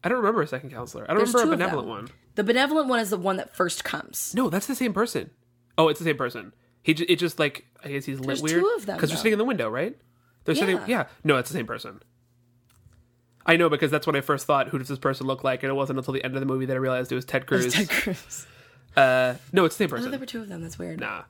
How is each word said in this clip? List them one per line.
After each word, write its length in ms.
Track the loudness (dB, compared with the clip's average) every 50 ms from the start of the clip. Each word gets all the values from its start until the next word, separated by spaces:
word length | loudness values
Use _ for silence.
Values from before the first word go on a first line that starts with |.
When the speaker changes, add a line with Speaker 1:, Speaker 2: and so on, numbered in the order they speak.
| 0
Speaker 1:
I 60 | 0
don't 80 | 0
remember 240 | 2 2 2 2 2
a 60 | 0
second 240 | -2 -4 -8 -8 -10
counselor. 340 | -12 -12 -12 -10 -12 -12 -4
I 80 | 0 2
don't 40 | 4
Speaker 2:
There's 140 | 4 6 6
Speaker 1:
remember 60 | 4
a 60 | 4
Speaker 2:
two 80 | 4 4
of 60 | 2
Speaker 1:
benevolent 280 | 2 0 0 -2 -4
Speaker 2:
them. 80 | -4 -8 -8 -10
Speaker 1:
one. 20 | -12 -16 _ _ _ _
Speaker 2:
The 80 | 0 2
benevolent 440 | 4 4 4 4 4 2 2 2 2
one 100 | 2 0
is 100 | 0 0
the 80 | -2
one 200 | 0 0 0 -2
that 180 | -2 -4 -10 -2
first 280 | -2 0 0 0 -4 -6
comes. 480 | -6 -6 -8 -10 -10 -8 -8 -8 -2 0
Speaker 1:
No, 140 | 0 2 2
that's 180 | 0 -2 -2
the 80 | -4 -2
same 160 | -2 0 0 2
person. 360 | 0 -2 0 -2 -6 -8 -8 _ _ _ _ _ _ _ _ _
Oh, 100 | 4 4
it's 120 | 4 4 2
the 60 | 0
same 120 | -2 0
person. 340 | 0 -2 -4 -4 -8 -12 -12 _ _ _ _ _ _
He 120 | _ 0 2
ju-, 120 | 2 4
it 80 | 2 2
just, 240 | 2 2 -2 0 0
like, 260 | 0 0 0 -6 _ _ _ _
I 60 | -12 -6
guess 140 | -6 -6 -6
he's 160 | -6 -6 -4
lit 80 | -4
Speaker 2:
There's 140 | -4 -4 -2
Speaker 1:
weird. 200 | 0 2 4 4
Speaker 2:
two 60 | 4 4 2
of 100 | 0 -2
them, 140 | -4 -2 0
Speaker 1:
'Cause 100 | 0 0
they're 60 | 0
Speaker 2:
though. 40 | 0
Speaker 1:
sitting 120 | 2 2 2
in 60 | 2
the 60 | 2
window, 240 | 0 0 0 -2 -2
right? 260 | -2 -2 -4 -4 -6 _ _ _ _ _ _ _ _ _ _
They're 120 | 0 2
sitting, 200 | 2 2 2 2
Speaker 2:
Yeah. 100 | 0 0
Speaker 1:
yeah. 200 | 0 0 0 0 -4 -8 _ 2
No, 140 | 4 4
it's 120 | 4 2 -2
the 60 | -6
same 100 | -6 -6
person. 340 | -6 -8 -10 -10 -14 -16 -18 _ _ _ _ _ _ _ _ _ _ _ _ _ _ _ _ _ -20 _ _ _ _ _ _ _ _ _ _ _
I 100 | 4 6
know, 140 | 6 6 4
because 200 | 4 2 2 2
that's 140 | 2 0 0
when 120 | 0 0
I 40 | 0
first 240 | 0 0 -2 -2 0
thought, 240 | 0 0 0 2 -2
"Who 100 | -4 -6
does 100 | -4 -6
this 100 | -10 -2
person 280 | -2 -2 -2 -2 -4
look 180 | -4 -4 -2 -2
like?" 180 | -2 -2 -2 -2
And 60 | -2
it 40 | -2
wasn't 240 | -2 -2 -2 -2 -4
until 140 | -4 -4 -4
the 100 | -4 -4
end 100 | -4 -4
of 60 | -4
the 40 | -2
movie 200 | -2 -2 -2 -2
that 80 | -2 -2
I 40 | -2
realized 300 | 0 0 0 -2 -2 -2
it 40 | -4
was 80 | -6 -4
Ted 180 | -2 -4 -4 0
Speaker 2:
It 80 | 2
was 100 | 0 2 2
Speaker 1:
Cruz. 100 | 2 2
Speaker 2:
Ted 160 | 0 0 0
Cruz. 580 | -2 -2 -2 -2 -6 -6 -8 -14 -14 -16 -16 -18 -20 -20 -20 _ _ -20 _ _ 4
Speaker 1:
Uh, 380 | 4 4 6 6 2 2 0 -2 -6 -10 0 4
no, 100 | 4 4
it's 120 | 4 2
the 60 | 0 -2
same 40 |
Speaker 2:
I 20 | -2
thought 40 | 0
Speaker 1:
person. 140 | -4 -4 -6
Speaker 2:
there 80 | -6 -8
were 60 | -8
two 160 | -10 -10 -12
of 80 | -10 -10
them. 120 | -12 -12
That's 160 | -12 -12 -10 -10
weird. 200 | -10 -10 -8 -8
Speaker 1:
Nah. 240 | -8 -8 -8 -10 -12 _